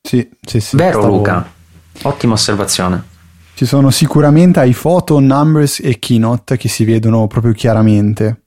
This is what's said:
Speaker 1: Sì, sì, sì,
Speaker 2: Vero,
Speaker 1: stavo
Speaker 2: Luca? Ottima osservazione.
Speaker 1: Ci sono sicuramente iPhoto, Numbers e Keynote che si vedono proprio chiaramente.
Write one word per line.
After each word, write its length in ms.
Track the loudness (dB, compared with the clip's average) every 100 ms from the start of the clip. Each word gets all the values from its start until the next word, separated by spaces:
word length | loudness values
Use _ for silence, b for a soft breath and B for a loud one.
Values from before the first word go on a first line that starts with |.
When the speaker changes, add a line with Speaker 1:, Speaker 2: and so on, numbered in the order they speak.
Speaker 1:
Sì, 260 | -2 -4 -4 _
sì, 180 | -6 -6
sì, 160 | -2
Speaker 2:
Vero, 240 | 0 0 0
Speaker 1:
stavo 160 | 0
Speaker 2:
Luca? 340 | 0 0 -2 -6 _ _ -20 _ -8
Ottima 320 | -8 -2 -2
osservazione. 680 | -2 -2 -4 -4 -4 -4 -4 -8 _ _ _ -20
Speaker 1:
Ci 120 | -6
sono 240 | -2 2 2
sicuramente 760 | 2 0 2 4 4 4 4
iPhoto, 540 | 2 0 0 -2 0 2
Numbers 600 | 2 2 2 2 0 -2
e 160 | -4 -4
Keynote 580 | -2 0 0 -2 -4 -4
che 100 | -4
si 160 | -2
vedono 440 | 0 0 0 0 0
proprio 260 | 0 -2
chiaramente. 880 | 0 0 2 2 2 0 -2 -4 -4